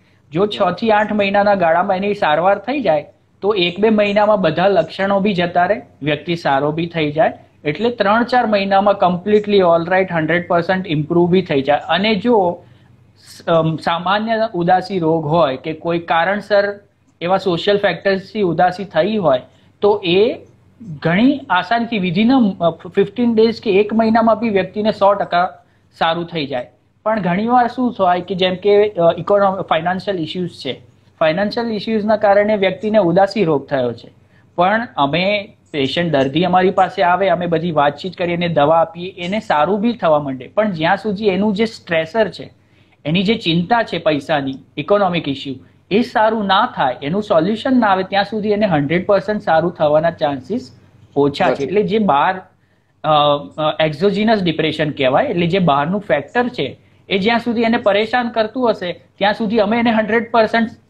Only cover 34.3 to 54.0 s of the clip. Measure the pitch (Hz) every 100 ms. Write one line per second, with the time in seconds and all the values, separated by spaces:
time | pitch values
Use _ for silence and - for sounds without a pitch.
34.3 | _ _ - 180 220 240 - 139 160 190
35.3 | 208 202 _ - 151 135 170 175 139 135
36.3 | 151 180 185 185 190 175 196 175 180 190
37.3 | 170 175 160 175 151 143 143 190 - 175
38.3 | 175 175 151 147 165 165 170 180 190 175
39.3 | 214 - 151 156 208 240 233 170 147 143
40.3 | 131 123 - 214 160 165 196 214 196 214
41.3 | 180 214 196 220 - - 160 160 226 190
42.3 | - 135 _ _ _ _ _ 147 180 196
43.3 | 220 175 170 175 233 220 170 160 143 -
44.3 | 147 135 135 - - 147 208 190 170 143
45.3 | 135 139 123 - _ - 202 240 233 220
46.3 | 226 196 196 247 180 139 123 147 196 208
47.3 | 170 180 220 269 254 214 190 190 196 196
48.3 | 220 214 202 208 147 143 175 185 196 202
49.3 | 208 190 160 175 175 151 151 170 170 147
50.3 | 139 - 247 - - _ _ - 139 143
51.3 | 139 - 123 101 214 180 220 196 139 170
52.3 | 190 - _ _ _ _ _ 151 151 147
53.3 | 143 135 - 156 - 160 143